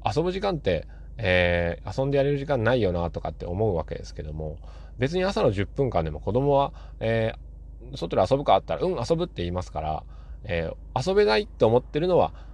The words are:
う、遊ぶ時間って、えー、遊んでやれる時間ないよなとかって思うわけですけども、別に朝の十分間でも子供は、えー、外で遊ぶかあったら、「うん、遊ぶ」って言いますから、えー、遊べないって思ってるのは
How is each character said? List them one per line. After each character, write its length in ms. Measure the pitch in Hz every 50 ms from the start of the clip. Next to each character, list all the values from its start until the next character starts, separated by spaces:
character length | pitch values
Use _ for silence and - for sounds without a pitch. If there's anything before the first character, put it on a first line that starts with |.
| -
う、 40 | 110
遊 140 | 110 147 165
ぶ 100 | 185 180
時 80 | 196
間 160 | 202 196 185
っ 20 | 143
て、 280 | - 101 87 - - - - - - - - -
え 640 | 110 92 90 90 90 87 87 87 85 85 85 - -
ー、 160 | 101 101 -
遊 60 | 135
ん 40 | 143
で 80 | 139 139
や 60 | 135
れ 80 | 143 143
る 60 | 139
時 80 | 143
間 160 | 151 143 123 107
な 120 | 113 131
い 60 | 127
よ 120 | 104 92 87
な 180 | 87 85 85
と 100 | - 82
か 100 | - 80
っ 20 | 76
て 120 | - -
思 280 | 87 87 98 113 107 90
う 40 |
わ 80 | 80 78
け 120 | - -
で 80 | - -
す 100 | - -
け 80 | - 76
ど 100 | 76 76
も、 260 | 78 78 78 76 - - - - - - - - -
別 160 | 123 143 170
に 100 | 185 185
朝 180 | 196 196 - 165
の 80 | 127
十 160 | 98 98 101
分 240 | - - - 139 120
間 140 | 98 85 80
で 60 | 80
も 100 | 76 76
子 120 | - 95 95
供 200 | 127 139 143 139
は、 200 | 139 139 135 - - - - - -
え 320 | 113 113 113 113 110 110 117 - - - - - - - - - - 127 139
ー、 40 |
外 200 | - 170 170 151
で 80 | 117 95 -
遊 80 | 131
ぶ 80 | 139 143
か 100 | - 98
あ 60 | 95
っ 20 | -
た 140 | - 82
ら、 60 | 76 147
「う 20 | 185
ん、 100 | 180 120
遊 180 | 117 - 170
ぶ」 80 | 160 90
っ 0 |
て 160 | 87 - - 87
言 40 |
い 60 | 87 90
ま 100 | 90 87
す 100 | - -
か 80 | 76
ら、 240 | 76 78 78 - - - - - - - - - -
え 260 | - 87 85 82 80 - - - - -
ー、 160 | 117 127 180
遊 40 | 196
べ 100 | 208 208
な 120 | 208 214
い 60 | 214 208
っ 40 | -
て 160 | - - 127
思 140 | 110 113 123
っ 40 | -
て 160 | - - 151
る 80 | 170
の 120 | 185 175 143
は 140 | 92 - - - - -